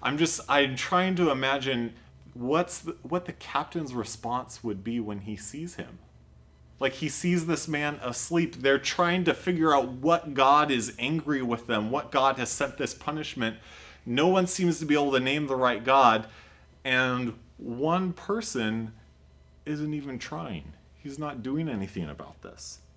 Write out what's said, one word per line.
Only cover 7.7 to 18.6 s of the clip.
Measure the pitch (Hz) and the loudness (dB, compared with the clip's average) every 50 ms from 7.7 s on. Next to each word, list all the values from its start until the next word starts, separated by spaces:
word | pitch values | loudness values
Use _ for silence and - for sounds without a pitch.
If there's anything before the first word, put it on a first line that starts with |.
| 156 147 147 147 147 123 | -2 -2 0 -2 -4 -4
asleep. | - 123 120 - - - 170 170 170 165 - | -6 -6 -6 -6 -6 0 0 0 0 0 -2
They're | 127 123 139 139 139 | 0 4 4 4 4
trying | 135 - - - 180 175 175 185 180 | 2 -2 0 2 2 4 4 2 2
to | 165 143 | 2 2
figure | - - - 180 165 160 160 147 | 0 0 -2 0 2 4 6 6
out | 139 131 127 | 6 4 2
what | 127 127 131 156 170 165 - 156 139 | -4 -2 2 4 4 4 2 -2 2
God | 127 135 131 143 147 151 147 | 4 6 8 8 6 6 4
is | 139 123 110 117 - - | 2 0 0 -4 -6 -6
angry | 107 131 156 165 156 147 147 135 | -4 -2 -2 -2 0 -2 -2 -2
with | 131 120 117 117 - - | 0 -2 -2 -4 -2 -2
them, | 117 107 107 110 | -2 0 0 0
what | 123 147 147 - | -2 -4 -4 0
God | - 143 131 131 131 131 | 0 4 4 4 2 2
has | 123 113 | -4 -4
sent | - - 143 135 131 - | -2 -2 -4 -4 -2 -4
this | 139 120 - | -4 -4 -4
punishment. | - - - 147 156 151 - - 135 120 113 110 - - - - - - - - - - | -6 -8 -6 -6 -6 -6 -8 -4 -2 -2 -2 -2 -6 -16 -20 -20 -20 -20 -20 -20 -16 -8
No | 117 120 127 151 180 | -2 0 4 4 6
one | 185 190 185 180 | 6 4 2 2
seems | - - 185 175 160 151 | 0 0 2 2 2 0
to | 160 | 2
be | 147 147 | 2 2
able | 151 147 143 | 4 4 4
to | 135 131 | 2 2
name | 127 131 139 151 151 139 | 2 2 0 0 0 -2
the | 135 127 | 0 2
right | 127 123 120 104 117 | 2 2 2 2 2
God, | 131 135 135 131 120 113 110 110 - - - - - - - - _ - - _ | 4 6 8 8 8 6 4 0 -4 -14 -20 -20 -20 -20 -20 -20 _ -20 -10 _
and | 131 127 127 131 127 127 123 123 120 107 - - - - - | 0 2 2 2 2 0 -2 -4 -4 -6 -10 -16 -20 -20 -14
one | - - 117 120 139 156 170 185 190 180 170 | -10 -10 -6 -4 -2 0 0 0 0 -2 -4
person | - - - 202 226 220 - - 127 | -8 -8 -6 -6 -6 -4 -4 -4 -2